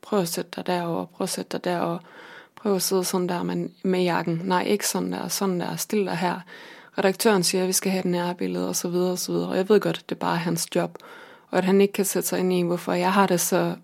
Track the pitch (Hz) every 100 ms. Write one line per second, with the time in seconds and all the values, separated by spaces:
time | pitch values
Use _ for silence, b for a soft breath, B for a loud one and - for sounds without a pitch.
0 | - 208 170 - 165 - - 180 170 165
1 | 180 - 190 - 185 - - 175 170 170
2 | B B B B B - 214 190 175 190
3 | 180 190 180 180 175 175 170 - 190 185
4 | 180 170 175 165 190 180 - 202 - 190
5 | 180 185 - - 196 180 175 165 - 214
6 | 190 180 180 180 - B B B B -
7 | 202 185 233 202 175 190 185 185 196 190
8 | 185 175 175 180 185 180 180 180 185 175
9 | 180 180 - 170 175 185 190 208 170 165
10 | - - 175 170 170 165 - 180 175 170
11 | B B B B B 185 185 196 196 196
12 | 196 185 - 180 185 180 175 175 180 180
13 | 180 196 196 175 - 180 170 175